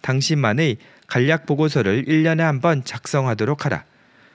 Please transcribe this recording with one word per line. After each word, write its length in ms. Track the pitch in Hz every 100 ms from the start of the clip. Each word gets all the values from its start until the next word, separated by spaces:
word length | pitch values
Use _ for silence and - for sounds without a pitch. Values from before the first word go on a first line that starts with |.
당신만의 800 | - 131 139 151 120 113 160 107 - - -
간략 360 | 123 135 160
보고서를 600 | - 143 156 143 98 110 131
일 160 | 156
년에 200 | 160 160
한 180 | 160 135
번 240 | 170 147
작성하도록 800 | 123 - - 143 131 107 110 147 143
하라. 180 | 82 - _ _ _ _